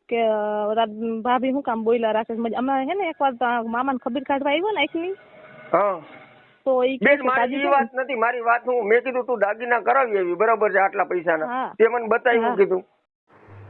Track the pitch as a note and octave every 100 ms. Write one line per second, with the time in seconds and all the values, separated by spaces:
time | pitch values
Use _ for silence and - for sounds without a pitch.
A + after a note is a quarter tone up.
0 | - A3+ A3+ G#3+ G#3 G#3 G#3 A3 A3+ G#3+
1 | A3+ A3+ A3 A#3+ C4 C4 C#4 A3+ A3 A#3+
2 | A3+ G#3+ A3 A3+ A3+ G#3+ B3+ C4+ C4+ F#4+
3 | F4+ D#4 C#4 A#3+ B3 A#3+ A3+ A#3 C4 B3+
4 | - B3 C4 C#4 C#4+ D4 G4+ G4+ C#4+ E4
5 | F4 G4 - - - - - E3 G3+ F3+
6 | D3 - - - _ _ - B3+ B3+ C4
7 | A3+ C#4+ B3+ C4 A#3+ C#4 C#4 C#4 B3+ B3+
8 | C4 B3+ A3+ B3 A#3 A#3 A3+ B3 G3+ A#3
9 | A#3+ B3 A#3+ A#3+ G3 A3 A#3+ A#3+ F#3 B3+
10 | B3+ G3+ F3 F3 A3 A3+ G#3+ F#3+ F#3+ G3
11 | F3+ F3+ E3 D#3+ D#3 D3+ A#3 - A3 A#3+
12 | A3+ A3+ B3 A#3 A3+ A#3+ F#3 F#3 - _
13 | _ _ _ _ - - -